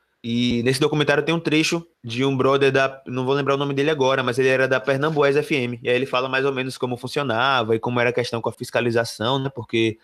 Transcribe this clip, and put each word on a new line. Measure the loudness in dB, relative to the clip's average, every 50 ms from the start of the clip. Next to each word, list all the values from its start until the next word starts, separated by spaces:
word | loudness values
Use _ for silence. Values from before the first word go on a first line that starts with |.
| _ _ _ _ -8
e | -4 -2 0 0 0 0 0 0
nesse | 0 2 2
documentário | 0 0 2 2 2 2 2 2 2
tem | 0 -2
um | -2
trecho | 0 0 0 2 2 0 -2 -4 -6 -10 _ _ -12
de | -8 -4 -2 0
um | 0 2
brother | 2 2 2 4 4 4 4
da, | 4 4 2 0 -2 -8 -12
não | -8 -6 -4 -2
vou | 0 0
lembrar | 0 0 0 0
o |
nome | 0 -2 -2 -2
dele | -2 0 0
agora, | 0 2 2 2 2 2 0
mas | 0 0 2
ele | 2 4
era | 4 2 2
da | 2 2 0
Pernambués | 2 0 0 0 0 0 2 2 2 4 2
F | 2 0 0 -2
M, | -2 -2 -4 -6 -4
e | 0
aí | 0 0
ele | 0 0
fala | 0 -2 -2 0
mais | 0 0 0 0
ou | 0
menos | 0 -2 -4 -6 -6
como | -6 -4 -4 -4
funcionava | -6 -8 -6 -4 -4 -2 0 0 2 2 2 2 2 2 0 0
e | 0
como | 0 -2 0 2
era | 2 2
a | 2
questão | 0 -2 -2 -4 -4
com | -4 -6
a |
fiscalização, | -6 -6 -8 -4 -2 0 0 2 0 0 -2 -2 -4 -4 -2 -2 0
né, | -2 -2 -6 -8
porque | -10 -8 -4 -2 0 0 0 -2 -6